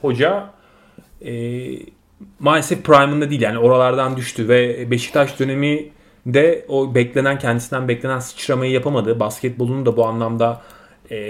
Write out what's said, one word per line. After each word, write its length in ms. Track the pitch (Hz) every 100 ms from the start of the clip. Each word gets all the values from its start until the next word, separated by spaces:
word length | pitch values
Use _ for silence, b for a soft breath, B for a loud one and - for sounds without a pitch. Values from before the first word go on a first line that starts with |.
Hoca, 480 | 143 120 151 202 202 b b b b b b - 131
e, 60 | 120 120 123 127 131 - _ _ _ - _
maalesef 440 | 143 156 143 -
prime'ında 460 | - 143 143 147 143
değil. 120 | 143
Yani 160 | 107 117
oralardan 600 | 120 127 127 131 131 131
düştü 320 | 123 - 110
ve 420 | 123 123 120 120
Beşiktaş 480 | 120 - 151 139 -
dönemi 500 | 135 135 143 151 151 b b b 127
de 400 | 123 160 160 -
o 280 | 135 135 123
beklenen, 440 | 120 135 135 139
kendisinden 480 | 131 117 120 131 127
beklenen 320 | 120 131 131
sıçramayı 520 | 123 - - 127 127
yapamadı. 480 | 131 147 135 107 117
Basketbolunu 680 | 107 - 127 117 123 135 123
da 120 | 113
bu 80 | 113
anlamda, 560 | 113 113 113 117 117 B B B B _
e, 40 | 110